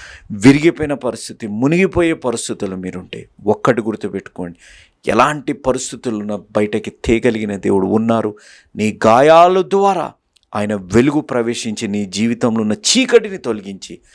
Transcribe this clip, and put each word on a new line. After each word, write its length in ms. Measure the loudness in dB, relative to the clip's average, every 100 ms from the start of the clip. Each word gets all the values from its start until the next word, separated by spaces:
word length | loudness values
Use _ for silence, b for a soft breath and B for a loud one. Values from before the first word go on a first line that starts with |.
| B B B
విరిగిపోయిన 600 | 2 4 6 2 0 -6
పరిస్థితి, 540 | -4 -6 -8 -12 -12 -10
మునిగిపోయే 680 | -2 0 2 0 0 0
పరిస్థితుల్లో 640 | 0 -4 -4 -6 -8 -8 -8
మీరుంటే 520 | -10 -12 -14 -18 -18 _ -2
ఒక్కటి 360 | 0 0 0
గుర్తుపెట్టుకోండి, 760 | -2 -6 -8 -10 -12 -12 -12 -12 b b b _ -2
ఎలాంటి 460 | 2 2 0 -6
పరిస్థితులు 640 | -6 -2 -2 -4 -10 -6 -6
ఉన్నా 220 | -6 -8 -4
బయటకి 380 | -2 -2 -2 -8
తేగలిగిన 680 | -10 -2 0 0 -2 -4 -4
దేవుడు 320 | 0 0 2
ఉన్నారు. 480 | 0 2 0 -2 -8 b b b -4
నీ 240 | -4 0 4
గాయాల 560 | 6 8 8 8 4
ద్వారా 500 | 0 2 2 0 -4 -12 _ _ _ -6
ఆయన 200 | -2 -4
వెలుగు 460 | 0 2 4 2
ప్రవేశించి 680 | -2 -2 -2 -4 -6 -6 -4
నీ 180 | -4 -4
జీవితంలో 560 | -2 -2 0 0 0
ఉన్న 120 | -2
చీకటిని 640 | -2 0 0 4 2 2 -8
తొలగించి 640 | -6 -6 -8 -16 -16 -20 b